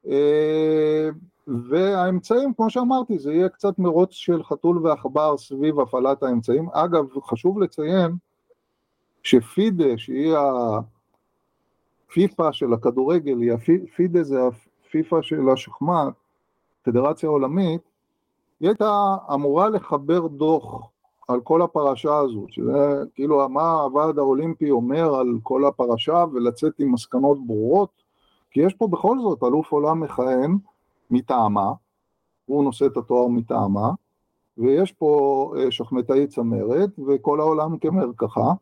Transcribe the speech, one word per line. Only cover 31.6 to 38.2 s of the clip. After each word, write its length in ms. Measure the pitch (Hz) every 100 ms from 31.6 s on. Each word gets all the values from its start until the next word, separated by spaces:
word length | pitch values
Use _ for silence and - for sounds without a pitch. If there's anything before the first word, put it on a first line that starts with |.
| 98 160 _ _ _ _ _ _ -
הוא 180 | 143
נושא 220 | 139 120 139
את 100 | 123
התואר 320 | 120 123 123
מטעמה, 640 | 120 117 117 104 101 113 180 _ _ _ _ _ -
ויש 340 | 123 147 185
פה, 600 | _ 156 147 139 135 139 135
אה, 140 | 127
שחמטאי 560 | - 113 127 117 135 143
צמרת, 640 | - 117 107 104 139 196 196 139
וכל 340 | 139 151 147
העולם 380 | 156 156 156 160
כמרקחה. 760 | 160 185 127 120